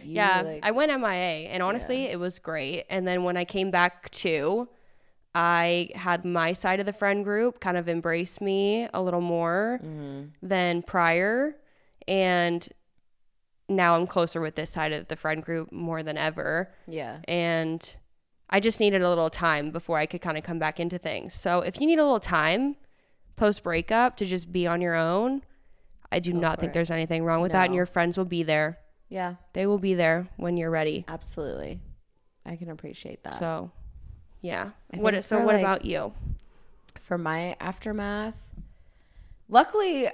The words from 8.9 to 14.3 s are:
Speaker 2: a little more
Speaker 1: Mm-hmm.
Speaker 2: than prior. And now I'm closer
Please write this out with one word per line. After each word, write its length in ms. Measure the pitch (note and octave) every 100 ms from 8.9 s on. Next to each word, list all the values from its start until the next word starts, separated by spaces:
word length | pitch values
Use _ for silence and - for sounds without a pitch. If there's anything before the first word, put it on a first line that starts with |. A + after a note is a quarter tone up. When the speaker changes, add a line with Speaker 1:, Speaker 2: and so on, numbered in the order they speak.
Speaker 2:
a 80 | -
little 180 | F#3 F3
more 580 | F3 E3+ E3+ F3+ A3 B3
Speaker 1:
Mm-hmm. 640 | D#3+ D3+ C#3+ C#3 D3 - F#3
Speaker 2:
than 360 | F#3+ F3 E3+
prior. 720 | F3 F#3 E3+ E3+ G3 A#3 D4 D4 - _ _ _ -
And 600 | F#3+ F#3 F3+ E3+ E3+ - - _ _ _ _ _ _ _ _ -
now 280 | G3 F3 E3+
I'm 100 | F3+
closer 340 | F#3 E3+